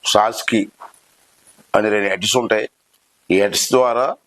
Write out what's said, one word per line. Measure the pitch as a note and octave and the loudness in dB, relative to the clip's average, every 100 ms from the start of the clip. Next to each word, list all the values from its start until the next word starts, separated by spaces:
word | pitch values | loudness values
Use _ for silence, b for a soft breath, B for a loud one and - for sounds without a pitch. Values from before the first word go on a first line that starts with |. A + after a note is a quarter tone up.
| - | 2
శాస్కి | G#2 G#2+ A2+ - A2 G2+ _ - _ _ _ _ _ _ _ _ | 2 2 -2 -2 -2 -2 _ -20 _ _ _ _ _ _ _ _
అనే | - G#2+ | 0 2
రెండు | G#2 G2+ | 0 0
హెడ్స్ | F#2+ G2+ B2+ | -2 -2 -2
ఉంటాయి. | A2+ G#2+ - _ _ _ _ _ _ | 0 -2 -2 _ _ _ _ _ _
ఈ | F#2 | 0
హెడ్స్ | G2+ - - | 2 -2 0
ద్వారా | B2+ B2+ A#2 C#3 - | 2 2 0 -2 -6